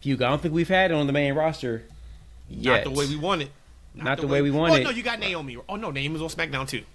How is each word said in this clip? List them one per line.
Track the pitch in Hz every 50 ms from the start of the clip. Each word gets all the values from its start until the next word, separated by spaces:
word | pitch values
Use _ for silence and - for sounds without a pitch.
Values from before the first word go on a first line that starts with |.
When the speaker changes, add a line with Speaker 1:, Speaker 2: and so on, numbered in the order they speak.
Speaker 1:
feud. | - 139 135 123
I | 127 123
don't | 139 147
think | - 170 151
we've | 165 170 -
had | 185 185 190 185
it | 165
on | 151 147 139
the | 139
main | 147 143 139 139
roster | 151 156 160 151 - - 123 113 113 113 - - - - - - - - - - - - -
Speaker 2:
Not | - - 113
Speaker 1:
yet. | 127 123 107 -
Speaker 2:
the | 143
way | 131 143 143 139
we | 147 151
want | 151 185 196 165
it. | 143 135 - - - - - - - - -
Speaker 1:
Not | - - - 139 165
the | 151 139
way | 139 139 143
we | 143
want | 139 151 160 170 160
Speaker 2:
Oh, |
Speaker 1:
it. | 143 127
Speaker 2:
no, | 285
you | 247 233
got | 240 240 233 220
Naomi. | 208 196 180 165 147 135 120 120 131 -
Oh, | 190
no, | 208 226 185
Naomi's | 139 139 135 147 160 156
on | 160 160
SmackDown, | - - 151 151 139 135 135 135
too. | - 110 - - -